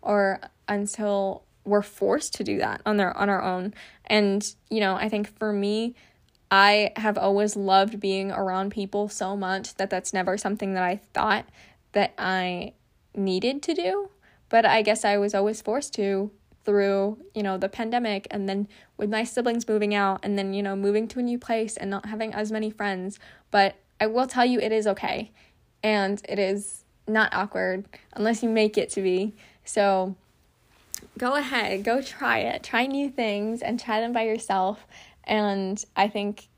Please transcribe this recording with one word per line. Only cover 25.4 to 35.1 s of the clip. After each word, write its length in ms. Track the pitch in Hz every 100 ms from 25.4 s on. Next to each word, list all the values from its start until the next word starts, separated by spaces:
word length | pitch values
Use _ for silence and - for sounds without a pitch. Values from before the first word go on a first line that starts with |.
| _ _ _ _
and 400 | 220 208 196 202 -
it 100 | 196
is 460 | 190 202 202 - _ _ -
not 260 | 220 214
awkward 520 | - 202 185 185 185 202 - _
unless 300 | - 208 220
you 60 | 233
make 300 | 220 214 214
it 120 | -
to 120 | -
be. 320 | 190 180 208 - - _
So 500 | - - 202 190 185 190 _ _ _ _ _ _ _ - - -
go 160 | 247
ahead, 480 | 285 269 262 208 196
go 180 | 208 247
try 360 | 254 - 254 226
it, 240 | 226 -
try 240 | - 233 262
new 240 | 277 285
things 520 | - 226 202 214 233
and 180 | - 240
try 200 | - 220
them 120 | 233
by 100 | 240
yourself. 640 | 226 220 - 190 185 208 - - -